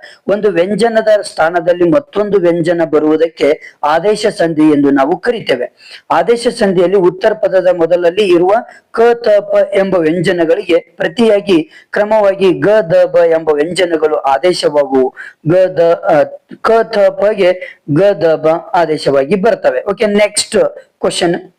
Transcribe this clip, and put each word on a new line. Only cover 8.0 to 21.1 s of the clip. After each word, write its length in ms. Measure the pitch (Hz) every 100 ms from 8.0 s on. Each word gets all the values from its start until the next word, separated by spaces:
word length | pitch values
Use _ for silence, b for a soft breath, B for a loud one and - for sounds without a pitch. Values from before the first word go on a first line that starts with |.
| 175 185 202
ಇರುವ 260 | 175 185 220 247 B _
ಕ, 100 | -
ತ, 280 | 233 233 226
ಪ 280 | 208 202 202 196
ಎಂಬ 200 | 190 196
ವ್ಯಂಜನಗಳಿಗೆ 1000 | 185 160 175 165 175 160 170 202 170 - _
ಪ್ರತಿಯಾಗಿ 760 | 190 170 226 202 196 170 - B B
ಕ್ರಮವಾಗಿ 600 | - 208 220 202 190 190
ಗ, 160 | 147 160
ದ, 360 | 220 170 180
ಬ 120 | 175 170
ಎಂಬ 320 | 170 160 160
ವ್ಯಂಜನಗಳು 680 | 147 160 175 175 160 151 151
ಆದೇಶವಾಗುವು. 1000 | 139 139 180 175 170 147 139 135 127 B B B 151
ಗ, 80 | 180
ದ, 460 | 180 160 170 170
ಆ, 180 | 202 156 139 - _ -
ಕ, 100 | -
ತ, 280 | 220 214 214
ಪಗೆ 840 | 196 190 202 208 180 185 - - -
ಗ, 120 | 147
ದ, 320 | 202 190 165
ಬ 140 | 156 156 165 -
ಆದೇಶವಾಗಿ 640 | 180 160 151 160 139 139 190
ಬರ್ತವೆ. 480 | 220 190 147 127 -
ಓಕೆ, 160 | 196 214
ನೆಕ್ಸ್ಟ್ 500 | 202 208 - - 202 151 B B _
ಕ್ವಶನ್ 520 | 196